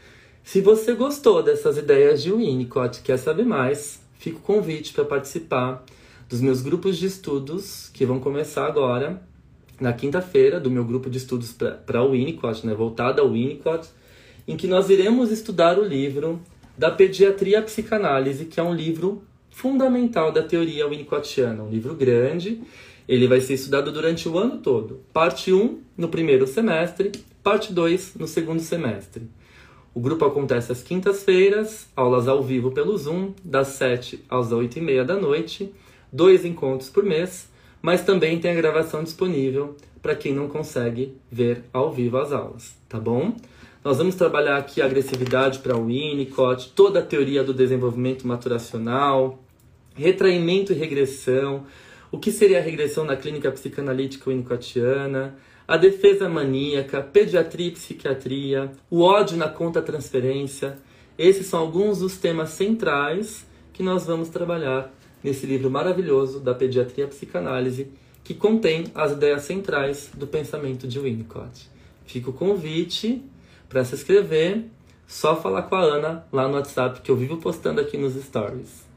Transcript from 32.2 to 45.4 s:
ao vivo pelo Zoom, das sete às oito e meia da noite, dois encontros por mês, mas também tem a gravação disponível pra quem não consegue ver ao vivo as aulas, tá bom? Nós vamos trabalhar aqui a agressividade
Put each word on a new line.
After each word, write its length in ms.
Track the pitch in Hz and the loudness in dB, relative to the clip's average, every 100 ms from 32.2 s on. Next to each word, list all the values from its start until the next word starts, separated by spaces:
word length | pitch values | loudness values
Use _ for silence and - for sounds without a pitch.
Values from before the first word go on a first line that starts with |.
| 120 | 4
ao 140 | 139 | 2
vivo 280 | 127 131 127 | 2 0 0
pelo 260 | 139 160 208 | 0 0 -2
Zoom, 360 | 143 175 196 190 | -2 -4 -4 -8
das 240 | 170 135 135 | -4 0 0
sete 560 | - 131 123 - 117 - | -2 -2 -2 -6 -16 -6
às 220 | 123 113 | -4 0
oito 260 | 117 120 160 | 0 -2 -4
e 20 | |
meia 240 | 165 131 | 0 0
da 120 | 127 202 | 0 0
noite, 580 | 156 151 165 - 196 - - - _ | 0 -2 -2 -10 -12 -14 -20 -20 _
dois 320 | 131 180 185 | 4 8 8
encontros 440 | 170 165 135 131 - | 4 -4 -4 -4 -2
por 140 | 196 | 0
mês, 460 | 214 156 185 - - _ - _ | 2 0 -2 -8 -20 _ -20 _
mas 220 | 160 175 | 0 0
também 340 | 190 190 160 165 | 2 2 2 0
tem 140 | 175 | 0
a 20 | |
gravação 480 | 165 160 151 160 156 | 2 2 2 -2 -4
disponível 760 | 160 - 185 147 135 135 147 - - - | -8 -4 -2 0 0 -2 -6 -10 -20 -10
pra 140 | 151 | -4
quem 180 | 147 147 | -4 -2
não 160 | 139 143 | -4 -4
consegue 680 | 151 151 131 117 117 135 - _ | -6 -6 -4 -4 -4 -6 -8 _
ver 340 | 117 120 120 - | -2 0 0 -4
ao 200 | 127 151 | -2 -2
vivo 260 | 127 120 127 | 0 -2 0
as 140 | 147 | -2
aulas, 420 | 139 - 117 - - _ | -4 -6 -14 -20 -20 _
tá 100 | 107 | -6
bom? 360 | 113 120 190 226 - - - - | -2 0 0 -4 -12 -20 -20 -8
Nós 160 | 147 135 | -2 2
vamos 160 | 180 | 2
trabalhar 440 | 180 165 143 147 139 | 2 2 4 2 0
aqui 240 | 139 - | -2 0
a 20 | |
agressividade 760 | 135 135 127 127 123 131 | 2 2 0 -2 0 2